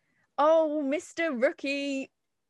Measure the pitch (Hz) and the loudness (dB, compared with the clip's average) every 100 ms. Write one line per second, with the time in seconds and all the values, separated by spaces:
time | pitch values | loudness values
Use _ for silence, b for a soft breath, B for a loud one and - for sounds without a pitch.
0 | _ _ _ - 294 320 311 302 269 311 | _ _ _ 0 4 4 2 0 -2 -4
1 | - - 330 247 277 330 277 277 277 269 | -6 -4 -4 0 0 0 -6 -4 -4 -6
2 | - _ _ _ | -8 _ _ _